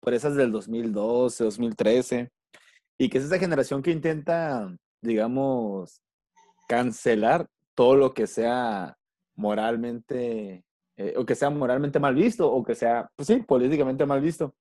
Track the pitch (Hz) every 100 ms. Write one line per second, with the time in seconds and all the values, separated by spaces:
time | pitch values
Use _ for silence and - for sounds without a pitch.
0 | - 117 147 143 127 107 101 117 113 104
1 | 107 120 123 - 113 104 117 107 107 120
2 | 127 123 123 _ _ - _ _ _ _
3 | 131 131 143 180 180 151 127 139 139 160
4 | 160 156 147 170 160 127 98 87 _ _
5 | 117 110 113 131 135 131 110 98 87 _
6 | _ _ _ _ _ _ _ 120 123 110
7 | 127 113 110 165 165 _ _ - 123 135
8 | 135 - 107 - 117 123 120 104 82 -
9 | _ _ _ - 104 104 110 117 120 117
10 | - 127 120 113 104 90 _ _ _ -
11 | 98 - 113 131 143 147 127 127 143 143
12 | 143 131 220 - 156 127 113 117 117 117
13 | - - 143 240 226 131 127 151 131 135
14 | 143 139 151 160 143 _